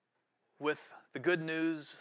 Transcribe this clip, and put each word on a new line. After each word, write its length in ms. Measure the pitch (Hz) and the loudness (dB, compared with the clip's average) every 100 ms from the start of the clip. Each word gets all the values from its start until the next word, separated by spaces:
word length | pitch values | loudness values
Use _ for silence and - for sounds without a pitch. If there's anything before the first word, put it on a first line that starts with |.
| _ _ _ _ _ - | _ _ _ _ _ -4
with 320 | 147 147 - - - | -2 -2 -6 -20 -10
the 80 | - | 0
good 200 | 156 175 | 4 4
news 560 | 160 160 160 156 139 - | 2 0 0 0 -6 -12